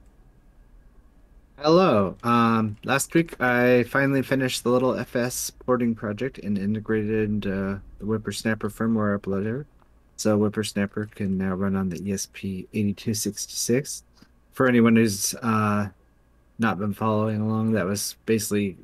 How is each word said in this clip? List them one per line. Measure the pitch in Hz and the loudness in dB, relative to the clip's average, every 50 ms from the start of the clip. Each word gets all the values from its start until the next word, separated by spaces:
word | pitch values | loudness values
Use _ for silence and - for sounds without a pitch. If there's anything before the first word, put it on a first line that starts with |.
| - - _ _ - - _ - _ - _ - - _ - - - - _ - _ - _ - - _ - - - _ _ - | -20 -20 _ _ -20 -20 _ -20 _ -20 _ -20 -20 _ -20 -20 -20 -20 _ -20 _ -20 _ -20 -20 _ -20 -20 -20 _ _ -2
Hello. | 143 151 165 180 190 170 127 104 98 90 - - - | 2 4 6 6 6 6 4 4 2 0 -2 -4 0
Um, | 117 120 117 117 113 113 113 110 110 104 - - | 2 4 4 4 4 4 2 0 -2 -4 -6 -4
last | 104 127 135 - - - | -2 0 0 0 2 2
week, | 170 165 165 - - | 0 0 0 -2 -2
I | 123 127 123 123 123 123 123 123 120 | 0 2 4 4 6 6 6 4 4
finally | - - 139 139 139 139 135 127 | 2 0 0 2 2 2 0 0
finished | - 139 135 131 127 - - - | 0 0 0 0 -2 -2 -2 0
the | 113 | 2
little | 123 127 131 127 110 | 2 2 2 2 0
F | 95 123 - - | -2 -4 -4 -2
S | 120 120 127 - - - - | -2 -2 -2 -4 -6 -8 -10
porting | - - - - 127 120 123 117 113 | -10 -10 -2 -2 0 0 2 -2 -2
project | 110 120 104 104 104 123 135 - - | -2 -4 -6 -6 -4 -6 -8 -8 -8
and | - 101 104 95 | -6 -4 -4 -2
integrated, | 95 101 107 110 107 - 110 110 104 104 110 110 107 104 107 104 101 | -2 -2 -4 -4 -2 -2 -2 0 0 0 0 0 0 0 -2 -2 -2
uh, | 101 95 98 98 95 98 98 - - - - | -4 -4 -2 -4 -4 -6 -6 -10 -16 -18 -12
the | - | -6
Whippersnapper | 104 110 107 107 104 101 - - 113 110 110 - 107 | -4 -4 -4 -4 -6 -8 -4 -2 -2 -2 -2 -4 -8
firmware | - - 117 113 113 110 107 104 101 101 | -4 -4 -2 0 0 0 0 0 -2 -2
uploader. | - 95 98 98 101 110 113 139 151 - _ _ _ _ _ _ _ _ _ | -2 -4 -4 -2 -2 -4 -6 -6 -10 -12 _ _ _ _ _ _ _ _ _
So | - - 110 107 | -4 0 2 2
Whippersnapper | 104 107 104 104 110 104 - - 104 101 101 - 107 107 104 - | 2 2 0 0 -2 -4 -4 -2 -4 -4 -4 -4 -8 -8 -8 -8
can | - 104 95 95 92 | -6 -4 -4 -2 -2
now | 95 95 92 | -2 -2 -2
run | 90 98 98 95 | -2 -2 -2 -2
on | 95 95 95 | -2 -2 -4
the | 87 80 90 101 | -6 -6 -6 -6
E | 98 | -6
S | 95 - - _ | -6 -6 -10 _
P | - - 98 95 92 - - - | -12 -10 -8 -8 -8 -10 -8 -4
eighty-two | 110 104 101 98 - - 117 110 | -2 -2 -2 -2 -4 -4 -4 -4
sixty-six. | 107 - 104 101 - - - - - - - 117 131 147 - - - - _ _ _ - _ _ _ _ _ _ | -2 -4 -6 -6 -6 -12 -10 -8 -8 -2 0 0 -2 -2 -4 -10 -14 -16 _ _ _ -20 _ _ _ _ _ _
For | - 135 127 | 0 2 4
anyone | 120 120 113 117 113 | 6 6 6 6 6
who's, | 113 117 110 98 98 - - - - - | 6 4 4 0 -2 -4 -6 -6 -4 -2
uh, | 117 110 110 107 104 104 104 101 98 - _ _ _ _ _ _ _ _ _ _ _ _ - | 0 0 2 2 2 0 0 -2 -4 -8 _ _ _ _ _ _ _ _ _ _ _ _ -2
not | 113 113 92 85 | 0 0 0 0
been | 104 104 98 | -4 -4 -4
following | - 107 110 110 107 107 110 110 107 | -2 -2 0 2 2 0 0 -2 -2
along, | 107 110 110 110 110 113 113 | -2 -2 0 0 0 0 0
that | 104 85 | 0 0
was | 92 104 101 - - - - _ | 0 -2 -4 -4 -8 -10 -10 _
basically | - 113 110 - - 104 104 104 98 85 - | 0 0 0 0 -2 -2 -2 -2 -2 -4 -10